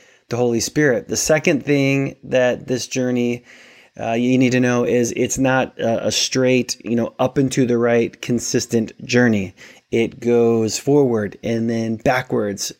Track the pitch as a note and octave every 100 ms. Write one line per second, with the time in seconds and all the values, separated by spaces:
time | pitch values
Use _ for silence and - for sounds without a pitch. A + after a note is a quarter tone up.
0 | _ _ - A#2+ B2 A#2 - - D3 A#2+
1 | - A2 - D#3 - C#3+ C#3+ C#3+ C3+ C#3
2 | C3+ - C3+ B2+ B2 A2+ - B2+ - C3+
3 | B2+ B2 A#2+ A#2+ - - - - _ -
4 | A2+ A#2 B2 B2+ C3 B2+ B2 B2 G2 A#2+
5 | A#2 - A#2+ - C3 C3 B2 - A2+ A2+
6 | - - - C3 B2+ B2+ A#2+ - - A#2
7 | G#2 - C3 D3 C3+ C#3+ A#2+ A#2 A#2+ A#2
8 | A#2 - - A#2+ - B2 - A#2 A2 -
9 | - B2 A#2+ G#2+ F#2 - - - _ A#2
10 | A2+ - A#2 A#2+ A#2 A#2 A2 - - C#3+
11 | C#3 A2+ G2+ - - A2+ A2+ A2+ A2+ A2
12 | A2+ B2+ B2+ B2 G#2 G2+ -